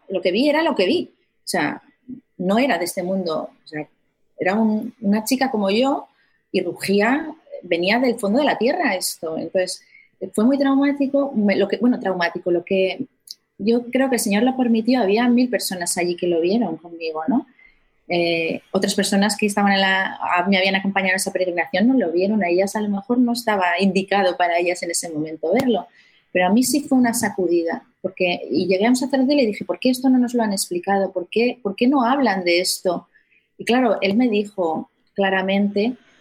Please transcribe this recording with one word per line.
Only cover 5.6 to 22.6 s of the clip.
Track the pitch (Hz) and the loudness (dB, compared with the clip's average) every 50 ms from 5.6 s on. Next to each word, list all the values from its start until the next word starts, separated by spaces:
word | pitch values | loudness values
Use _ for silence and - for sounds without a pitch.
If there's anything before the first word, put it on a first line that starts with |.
| 202 196 | 0 0
yo | 202 226 262 269 294 349 - - _ _ _ _ _ _ _ _ | 2 2 2 2 0 -2 -6 -12 _ _ _ _ _ _ _ _
y | - 196 | -4 -4
rugía, | 170 175 160 - - - 196 202 202 233 262 311 330 311 - - _ _ - - - | -2 -4 -8 -8 -4 0 2 2 4 2 2 0 -2 -8 -12 -16 _ _ -18 -16 -4
venía | 175 170 165 175 190 220 247 | -4 -2 0 2 2 2 2
del | 269 254 226 | 2 0 0
fondo | - - 196 208 269 | -2 -2 0 2 2
de | 302 | 2
la | 240 165 | 2 0
tierra | - 208 254 311 370 330 240 190 | 0 0 0 0 0 0 -2 -2
esto. | 185 - - - - - 160 160 | -2 -4 -6 -8 -8 -8 -8 -6
Entonces, | 156 156 165 - 190 185 180 - - - _ _ - _ _ _ _ 185 190 - | -6 -8 -4 -2 -2 -2 -2 -6 -12 -16 _ _ -20 _ _ _ _ -12 -6 -2
fue | 214 214 | 0 2
muy | 254 285 | 2 2
traumático, | 269 277 269 269 269 277 285 277 285 277 262 277 277 277 277 - | 2 2 2 2 2 2 2 0 0 -2 0 0 0 0 0 -2
me, | 214 202 208 190 | 0 0 2 2
lo | 165 - | 2 2
que, | 196 214 | 0 0
bueno, | - 226 247 240 - | 0 2 2 2 2
traumático, | - 196 185 175 170 170 - 175 - 180 | -2 -4 -2 0 -2 -2 -4 -4 -2 -2
lo | 175 170 170 | -2 -2 0
que | - 190 190 190 185 175 - - - _ _ _ - - - _ _ _ | -2 0 0 0 0 -2 -6 -10 -12 _ _ _ -20 -20 -20 _ _ _
yo | - 196 214 233 247 247 240 | -4 -2 0 0 0 -2 -2
creo | - 254 269 262 | 0 0 0 2
que | 254 | 0
el | 226 | -2
Señor | - 214 196 208 240 | 0 0 0 2 2
lo | 262 254 | 0 0
permitió, | 247 254 233 226 220 220 233 254 254 | 0 0 2 2 2 2 2 2 2
había | 220 185 202 226 247 | 2 2 2 2 2
mil | 247 240 240 254 247 | 4 4 4 2 2
personas | 226 190 - - 190 180 175 - - | 0 -4 -4 -4 -6 -6 -6 -4 -2
allí | 190 175 175 175 | -2 -2 -2 -2
que | - 180 | -2 -2
lo | 175 170 165 | 0 0 2
vieron | 165 180 202 240 233 170 160 | 2 2 2 0 0 -2 -4
conmigo, | 160 - 170 170 165 165 160 156 156 160 | -8 -12 -18 -14 -10 -10 -8 -6 -6 -2
¿no? | 160 202 262 - - _ _ _ _ _ _ _ _ _ _ _ | 0 0 -2 -2 -4 _ _ _ _ _ _ _ _ _ _ _
Eh, | - 175 175 170 170 165 165 165 160 - 156 - _ | -4 -2 0 0 0 0 -2 -2 -4 -6 -8 -10 _
otras | - 190 202 202 - | -2 0 0 0 0
personas | 214 196 - 202 196 196 208 202 | 0 0 2 2 2 2 2 2
que | - 214 | 0 -2
estaban | 208 202 208 202 202 196 | 0 2 2 2 2 4
en | 196 | 4
la, | 196 190 190 190 190 - - - | 2 2 2 0 0 -4 -4 -6
a-, | - 120 175 180 175 | -4 -2 0 0 2
me | 196 196 | 2 2
habían | 185 190 190 190 | 2 2 2 0
acompañado | 190 190 196 196 196 190 185 | 0 -2 -2 -2 0 0 0
en | 185 | 0
esa | 190 - 185 - | 0 -2 -4 -2
peregrinación | 185 185 185 170 175 165 - - 180 208 | -2 -2 -2 -2 -4 -4 -2 0 2 2
no | 247 262 | 4 4
lo | 254 196 165 | 2 2 0
vieron, | 160 175 185 202 220 214 180 | 0 0 0 0 0 0 0
a | |
ellas | 175 175 180 | 2 2 2